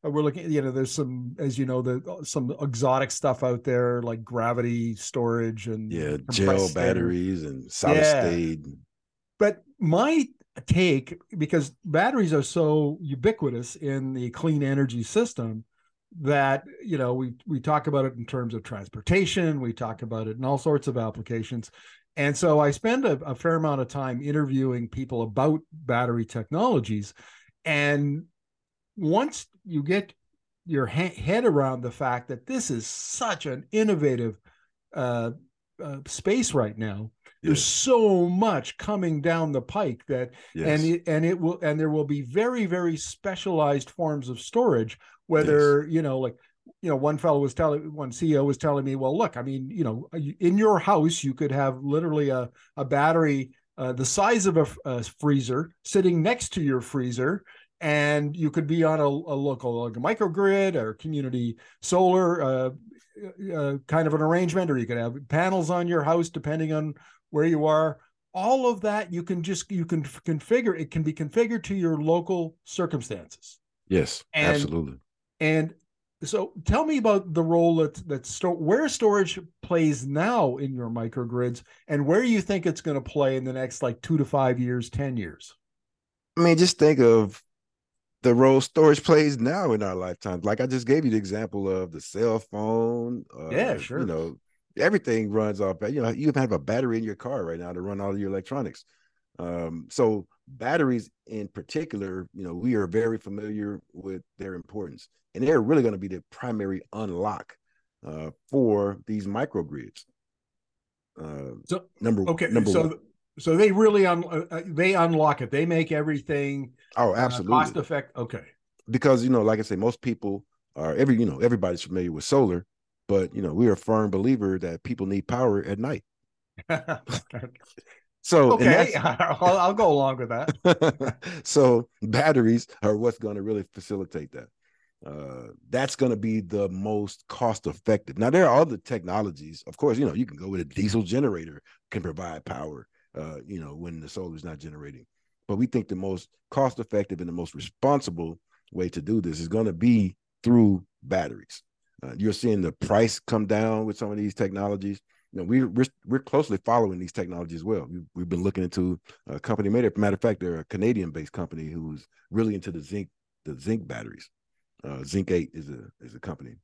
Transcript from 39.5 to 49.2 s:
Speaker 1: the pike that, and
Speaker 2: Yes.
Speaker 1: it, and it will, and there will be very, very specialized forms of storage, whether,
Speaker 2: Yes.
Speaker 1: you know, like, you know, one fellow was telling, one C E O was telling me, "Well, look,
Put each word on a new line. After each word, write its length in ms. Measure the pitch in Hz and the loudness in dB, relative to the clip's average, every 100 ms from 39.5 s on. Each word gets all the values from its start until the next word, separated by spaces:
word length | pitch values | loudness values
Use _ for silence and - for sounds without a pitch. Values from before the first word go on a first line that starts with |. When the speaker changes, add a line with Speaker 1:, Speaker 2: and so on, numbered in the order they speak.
Speaker 1:
the 80 | 139 | -2
pike 420 | 120 208 175 117 - | -2 -4 -2 -4 -4
that, 240 | 127 123 - - | -4 -4 -10 -12
and 280 | 160 156 151 | -4 0 2
Speaker 2:
Yes. 0 | |
Speaker 1:
it, 200 | 160 170 170 | 2 0 0
and 200 | 156 165 | 2 2
it 120 | 180 | 0
will, 200 | 165 - | -2 0
and 180 | 156 156 | -2 0
there 120 | 156 | 0
will 160 | 156 143 | 0 0
be 160 | 143 | -4
very, 420 | 123 160 233 247 | -2 0 0 0
very 320 | 196 180 175 156 | -2 0 0 -2
specialized 920 | - - 202 180 196 165 147 143 135 | -8 -8 -8 -6 -2 2 2 2 -2
forms 400 | - 160 147 123 | -4 -2 -2 -6
of 100 | 120 | -10
storage, 580 | - 233 240 123 110 - _ _ - | -2 2 4 4 0 -8 _ _ 0
whether, 560 | 156 151 147 147 143 | 2 6 6 6 4
Speaker 2:
Yes. 100 | 151 | 2
Speaker 1:
you 100 | 165 | 0
know, 180 | 151 131 | 0 -2
like, 160 | 127 - _ _ - _ | -4 -6 _ _ -20 _
you 80 | 175 | -2
know, 80 | 139 | 2
one 220 | 147 151 | 2 2
fellow 220 | 170 143 | 2 2
was 120 | 139 | 0
telling, 400 | - 160 147 156 | 0 0 0 -6
one 200 | 151 131 | -10 -10
C 200 | 117 165 | -2 2
E 60 | 147 | 4
O 60 | |
was 120 | 143 139 | 2 0
telling 300 | 156 143 135 | 0 0 -2
me, 100 | 135 | -2
"Well, 220 | 131 | -2
look, 180 | 165 | 0